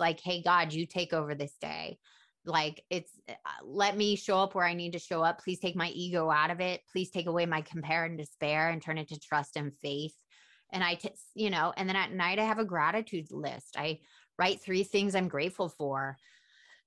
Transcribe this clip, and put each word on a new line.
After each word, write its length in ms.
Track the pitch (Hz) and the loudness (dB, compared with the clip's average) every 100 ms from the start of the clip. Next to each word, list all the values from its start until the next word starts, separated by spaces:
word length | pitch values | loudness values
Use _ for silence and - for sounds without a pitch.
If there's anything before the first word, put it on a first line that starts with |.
like, 180 | 170 165 | 0 0
"Hey, 220 | 180 175 | -2 -2
God, 300 | 170 175 165 | 4 4 4
you 120 | 156 170 | 0 -2
take 280 | 180 175 | -4 0
over 200 | 160 147 | 0 0
this 220 | 147 143 - | -4 -6 -8
day." 360 | 76 78 80 - _ _ _ _ 165 | -8 -8 -8 -12 _ _ _ _ -2
Like, 340 | 160 151 - - | 0 0 -4 -6
it's, 220 | 180 - - - | -6 -6 -14 -16
uh, 40 | - - 62 | -12 -10 -10
let 320 | 85 170 202 202 | -6 2 2 4
me 200 | 208 202 | 2 2
show 240 | - 190 | 2 2
up 160 | 190 190 | 2 2
where 100 | 175 | 2
I 80 | |
need 200 | 175 175 | 2 -4
to 60 | 170 | -6
show 220 | - 165 | -4 2
up. 180 | 160 170 | 2 0
Please 160 | 185 180 | -4 -4
take 160 | 185 175 | -2 -2
my 140 | 170 | -2
ego 400 | - 180 175 160 | -4 -2 0 4
out 180 | 151 156 | 4 4
of 100 | 175 | 2
it. 220 | 180 180 - | -2 -4 -4
Please 200 | 190 180 | -4 -2
take 160 | 185 170 | -2 0
away 180 | 170 170 | 0 2
my 160 | 156 | 0
compare 440 | 156 165 151 165 165 | -2 -6 -2 0 0
and 120 | 160 | -4
despair 520 | 151 - 147 156 165 | -10 -4 0 2 2
and 120 | 165 | 0
turn 160 | 165 156 | -2 -4
it 100 | 147 | -6
to 100 | 147 | -10
trust 360 | - 151 143 151 | -2 -2 -2 -4
and 160 | 143 139 | -6 -6
faith. 380 | 147 143 151 - _ _ - _ _ | -6 -4 -6 -10 _ _ -20 _ _
And 120 | 185 | 0
I, 120 | 175 175 | 0 0
t-, 160 | - - - - | -6 -12 -12 -2
you 160 | 214 | 0
know, 200 | 170 170 - | 2 2 0
and 100 | 190 | 0
then 80 | 190 | 0
at 160 | 180 | 0
night 280 | 185 175 202 | 0 0 2
I 60 | 220 | 2
have 140 | 220 | 0
a 60 | 214 | 0
gratitude 640 | 170 151 214 220 180 151 | 2 2 2 -2 -6 -6
list. 440 | 139 143 120 - - | -6 -6 -6 -10 -4
I 220 | 151 156 _ - _ - | -4 -4 _ -20 _ 0
write 220 | 185 - | 2 2
three 220 | - 185 | 0 0
things 300 | 196 202 202 190 | 2 2 2 2
I'm 120 | 185 | 0
grateful 420 | 143 170 - 175 | 0 -2 -2 -4
for. 480 | - 143 135 135 135 _ _ _ _ - - | -2 -4 -2 -4 -8 _ _ _ _ -20 -20